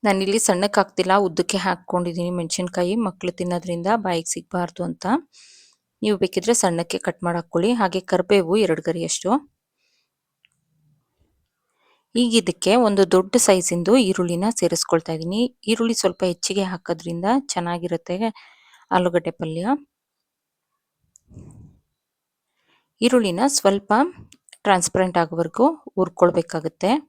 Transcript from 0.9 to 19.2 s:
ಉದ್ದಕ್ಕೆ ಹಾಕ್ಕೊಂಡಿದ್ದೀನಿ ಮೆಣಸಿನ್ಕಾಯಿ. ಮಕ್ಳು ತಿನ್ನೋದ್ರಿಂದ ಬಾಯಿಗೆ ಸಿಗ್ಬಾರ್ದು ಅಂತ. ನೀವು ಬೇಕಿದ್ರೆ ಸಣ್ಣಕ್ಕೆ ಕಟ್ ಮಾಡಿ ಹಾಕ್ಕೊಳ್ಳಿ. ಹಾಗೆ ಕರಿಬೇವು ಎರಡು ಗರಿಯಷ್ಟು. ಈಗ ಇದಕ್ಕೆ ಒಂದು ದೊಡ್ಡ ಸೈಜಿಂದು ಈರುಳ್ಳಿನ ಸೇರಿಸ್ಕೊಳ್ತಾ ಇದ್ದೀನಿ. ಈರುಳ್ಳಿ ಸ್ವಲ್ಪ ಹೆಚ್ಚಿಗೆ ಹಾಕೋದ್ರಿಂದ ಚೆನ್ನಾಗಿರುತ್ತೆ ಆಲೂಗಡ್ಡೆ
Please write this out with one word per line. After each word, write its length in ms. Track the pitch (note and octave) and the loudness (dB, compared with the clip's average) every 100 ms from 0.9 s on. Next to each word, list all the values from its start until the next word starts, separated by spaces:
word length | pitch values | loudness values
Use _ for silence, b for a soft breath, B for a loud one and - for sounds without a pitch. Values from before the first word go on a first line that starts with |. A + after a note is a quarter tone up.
| - F3+ G3 | 0 2 2
ಉದ್ದಕ್ಕೆ 380 | F#3+ D#3+ F3+ G3 | 2 -2 -2 -2
ಹಾಕ್ಕೊಂಡಿದ್ದೀನಿ 720 | F3+ F3+ - F3+ F3 E3+ F3 | -2 -4 -2 -2 -2 -4 -4
ಮೆಣಸಿನ್ಕಾಯಿ. 640 | F3 E3 - F3+ - F3 G#3+ | -4 -6 -4 -4 -2 -2 0
ಮಕ್ಳು 340 | G#3+ F3+ F3+ | -4 -4 -10
ತಿನ್ನೋದ್ರಿಂದ 560 | - F3+ F3 F3 E3+ F3 A3+ | -6 -4 -4 -4 -4 0 0
ಬಾಯಿಗೆ 320 | G3 E3+ E3 | 0 -4 -4
ಸಿಗ್ಬಾರ್ದು 500 | - E3+ F3+ F3 - | -10 -6 -6 -6 -6
ಅಂತ. 220 | F3 E3 F#3 C4+ - b b b b b _ _ | -8 -6 -2 -2 -2 b b b b b _ _
ನೀವು 140 | G#3+ G3+ | -2 0
ಬೇಕಿದ್ರೆ 360 | F#3 F#3+ F3+ | 0 -2 0
ಸಣ್ಣಕ್ಕೆ 440 | A#3 F#3+ E3+ F3 F#3 | 2 2 0 -4 -4
ಕಟ್ 220 | - E3+ | -6 -6
ಮಾಡಿ 160 | F3 E3+ | -4 -4
ಹಾಕ್ಕೊಳ್ಳಿ. 320 | E3 E3+ F#3+ | -4 -2 0
ಹಾಗೆ 260 | A#3+ F#3+ F#3 | 2 0 -2
ಕರಿಬೇವು 520 | - F3+ F3+ G3+ E3 G3+ | -2 -2 2 2 2 0
ಎರಡು 240 | G3+ D#3+ | 2 0
ಗರಿಯಷ್ಟು. 480 | E3 F3 E3 - F3+ C4 C#4+ _ _ _ _ _ _ _ _ _ _ _ _ _ _ _ _ _ _ _ _ _ _ _ _ _ _ | -2 -4 -4 -4 -2 -2 -4 _ _ _ _ _ _ _ _ _ _ _ _ _ _ _ _ _ _ _ _ _ _ _ _ _ _
ಈಗ 180 | A#3 B3 | 0 2
ಇದಕ್ಕೆ 380 | A3+ F3+ F3 - A3+ | 2 0 -2 2 4
ಒಂದು 220 | A3+ G3 F#3 | 4 4 4
ದೊಡ್ಡ 240 | F#3 F#3+ B3 | 4 4 2
ಸೈಜಿಂದು 540 | - F#3 E3+ F3 E3+ B3 | 4 4 2 -2 4 4
ಈರುಳ್ಳಿನ 460 | G3+ F#3+ F3 E3+ G3+ | 4 0 -2 -2 -2
ಸೇರಿಸ್ಕೊಳ್ತಾ 580 | - E3+ - - E3 - | 0 0 0 0 0 0
ಇದ್ದೀನಿ. 280 | D#3+ E3 G3+ B3 _ | -6 -4 -2 -2 _
ಈರುಳ್ಳಿ 300 | - A3+ A#3 | -4 0 0
ಸ್ವಲ್ಪ 280 | A3+ F#3+ F3+ | 0 -2 0
ಹೆಚ್ಚಿಗೆ 400 | F#3 E3+ - F#3+ | -2 -2 -4 -2
ಹಾಕೋದ್ರಿಂದ 640 | F#3+ F3+ - E3 E3+ E3+ F#3+ C4 C#4+ | -2 -6 -6 -6 -4 -4 0 0 -2
ಚೆನ್ನಾಗಿರುತ್ತೆ 680 | - F3 F3 F3 E3 - F3+ A3+ - b b b b b | -6 -4 -4 -4 -6 -4 -4 -4 -6 b b b b b
ಆಲೂಗಡ್ಡೆ 420 | F#3+ F3+ E3+ | 0 2 0